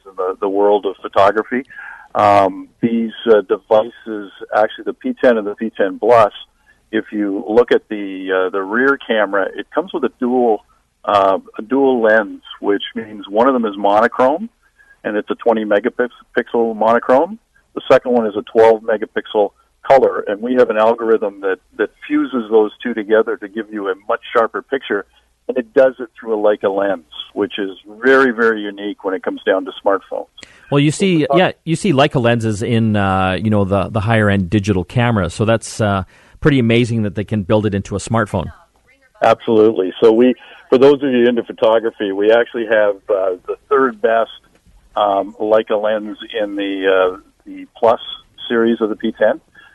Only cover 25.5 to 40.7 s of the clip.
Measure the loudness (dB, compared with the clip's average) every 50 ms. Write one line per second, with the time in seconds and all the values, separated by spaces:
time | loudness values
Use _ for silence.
25.5 | -6 -6 -8 -2 _ 2 2 2 2 -2 -10 -16 _ -16 -8 -6 -4 0 0 0
26.5 | 0 0 0 -2 -2 -2 -2 -2 -4 -6 -8 _ -18 -18 -18 -12 _ -4 -4 -4
27.5 | -4 -6 -8 -8 -10 -14 _ -20 -16 -2 2 4 4 6 4 2 2 2 0 0
28.5 | 0 0 -4 -8 -10 -8 -8 -10 -10 -6 -6 -6 -6 -4 -6 -6 -8 -4 -2 0
29.5 | 0 0 -2 -6 -10 -6 -2 -2 -2 -2 -4 -8 -10 -12 -12 -12 _ -20 -20 -20
30.5 | _ _ _ -4 0 0 0 0 0 0 0 0 0 0 0 0 2 2 2 0
31.5 | -2 -6 _ -6 -6 -2 0 0 2 2 2 2 0 0 0 2 0 2 0 -2
32.5 | -4 -4 -2 -2 0 0 2 2 0 0 0 0 0 0 0 0 -2 -2 -2 0
33.5 | 0 0 0 0 0 -2 -2 -2 -4 -4 -2 0 0 2 2 2 2 0 0 0
34.5 | 0 -2 0 0 0 -2 -2 -2 -2 0 0 0 0 0 -2 -2 -4 -2 0 0
35.5 | 0 0 -2 -6 -6 -4 -2 0 0 -2 -4 -6 _ _ _ _ _ -2 0 2
36.5 | 2 2 2 2 2 2 2 0 -2 -2 -4 -4 -6 -6 -6 -4 -4 -6 -2 0
37.5 | 0 0 2 0 -2 -4 -4 -6 -8 -10 -6 -4 -2 -2 -2 -2 -4 -6 -6 -8
38.5 | -12 -16 _ _ _ _ _ _ _ _ _ _ _ _ 2 2 2 2 0 0
39.5 | 2 4 4 4 4 2 -2 -4 -2 2 4 4 6 6 4 4 2 0 -6 -16
40.5 | -20 -20 -2 _